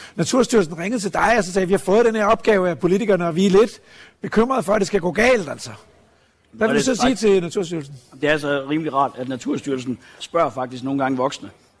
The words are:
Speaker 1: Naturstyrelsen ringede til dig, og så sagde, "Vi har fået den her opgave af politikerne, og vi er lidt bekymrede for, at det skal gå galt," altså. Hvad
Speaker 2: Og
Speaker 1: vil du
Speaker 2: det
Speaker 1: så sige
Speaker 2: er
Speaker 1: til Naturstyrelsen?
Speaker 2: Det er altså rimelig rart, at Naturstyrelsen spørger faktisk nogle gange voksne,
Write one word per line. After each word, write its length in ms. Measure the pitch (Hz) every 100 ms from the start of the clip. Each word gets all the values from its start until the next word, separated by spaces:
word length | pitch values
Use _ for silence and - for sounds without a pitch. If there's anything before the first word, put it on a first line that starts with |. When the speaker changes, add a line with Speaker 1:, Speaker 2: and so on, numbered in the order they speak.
| - -
Speaker 1:
Naturstyrelsen 640 | 165 254 226 226 160 170
ringede 240 | 190 247
til 100 | 190
dig, 220 | 160 180 233
og 60 |
så 80 | 180
sagde, 160 | 190 180
"Vi 40 |
har 60 | 190
fået 260 | - 208
den 100 | 240
her 100 | 220 208
opgave 420 | 226 233 202 180
af 80 | 170
politikerne, 480 | 170 196 214 180 170
og 100 | 160
vi 100 | 196
er 40 |
lidt 300 | 190 233 - _ - - _
bekymrede 420 | 202 208 240 262
for, 120 | 180
at 60 | 214
det 60 | -
skal 140 | 196
gå 120 | 175
galt," 360 | 185 240 240 143
altså. 220 | 120 117 107 - _ _ _ _ _ _
Hvad 160 | 220 220
Speaker 2:
Og 60 |
Speaker 1:
vil 80 | -
du 80 | 262
Speaker 2:
det 60 | 247
Speaker 1:
så 60 |
sige 100 | 254
Speaker 2:
er 40 | 226
Speaker 1:
til 260 | 214 190
Naturstyrelsen? 520 | 170 208 170 170 139 131 - 131
Speaker 2:
Det 80 | 147
er 40 |
altså 320 | 151 147 143 135
rimelig 240 | 156 151
rart, 180 | 135 135 120
at 100 | 127
Naturstyrelsen 680 | 127 - - 143 131 127 113 - -
spørger 320 | - 170 151
faktisk 340 | 127 127 127
nogle 180 | 131 139
gange 140 | 135 131
voksne, 340 | 135 - 98 - _ _